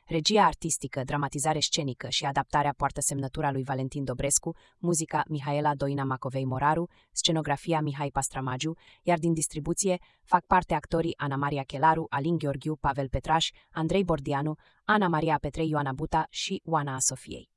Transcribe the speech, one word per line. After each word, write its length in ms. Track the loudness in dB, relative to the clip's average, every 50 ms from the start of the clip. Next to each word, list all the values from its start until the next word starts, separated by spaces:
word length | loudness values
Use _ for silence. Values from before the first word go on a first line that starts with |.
| _
Regia 380 | -4 -2 0 2 4 6 8 8
artistică, 600 | 6 4 2 -2 -4 -2 -2 -4 -6 -6 -6 -4
dramatizare 560 | -2 -2 -2 -2 -2 -4 -2 0 0 0 2
scenică 500 | 0 0 0 0 -2 -2 -4 -6 -6 -4
și 160 | -4 -2 -2
adaptarea 480 | -2 0 -2 -2 0 2 2 2 2 0 0
poartă 240 | 0 -2 0 -2
semnătura 500 | -2 -2 0 -2 -2 -4 -2 -2 -2 0
lui 120 | 0 -2 -2
Valentin 400 | -4 -4 -4 -4 -4 -4 -4 -4
Dobrescu, 520 | -4 -2 -2 0 0 0 0 -2 -4 -10 -10 _ _ _ _
muzica 460 | 0 0 0 0 0 -2 -2 -2 -2 -2
Mihaela 460 | -4 -4 -2 -2 0 0 2 0 0
Doina 280 | 0 -2 -2 -2 -2 -2
Macovei 420 | -2 -2 -4 -4 -4 -4 -4 -2
Moraru, 420 | -2 -2 0 2 2 2 2 0 -4 _ _ _ _
scenografia 720 | -6 -2 0 0 0 0 0 0 -2 -2 -2 0 0 0
Mihai 280 | 0 -2 -4 -4 -4 -4
Pastramagiu, 640 | -2 -2 -4 -4 -4 -6 -4 -4 -4 -4 -4 -6 -6 -8 _ -20 -20 _
iar 160 | 0 0 0 2
din 160 | 2 2 2
distribuție 640 | 2 0 -4 -4 -4 -4 -4 -2 0 0 0 0 -2 -4 _ _ _ _
fac 220 | 2 2 2 4
parte 280 | 4 2 2 4 2 -2
actorii 440 | -4 -2 -2 -2 0 0 -2 -4 -4
Ana 180 | -4 -2 -2
Maria 280 | 0 -2 -2 -2 -2 -4
Chelaru, 420 | -6 -2 2 4 4 6 4 2 -2
Alin 280 | -2 -2 0 0 0 0
Gheorghiu, 380 | 0 -2 -2 -2 -2 -4 -4
Pavel 340 | -2 0 -2 0 0 -2 -2
Petraș, 400 | -2 -2 0 2 2 2 2 0 -4 -8 -18 _
Andrei 320 | -4 -2 0 2 2 2 2
Bordianu, 520 | 2 0 0 0 -2 -2 0 0 -2 -4 -6 _ _ _ _ _
Ana 240 | 0 2 4 4 4
Maria 300 | 2 2 2 2 2 2
Petrei, 320 | 0 -2 -2 -2 0 0
Ioana 220 | 0 0 0 -2
Buta 340 | -2 -4 -2 0 0 0 0 0
și 320 | -4 -8 -6 -4 -6 -6 -4
Oana 300 | -2 0 0 0 -2 -2
Asofiei. 540 | -2 -2 -2 -2 -4 -8 -12 -14 -14 -14 _ _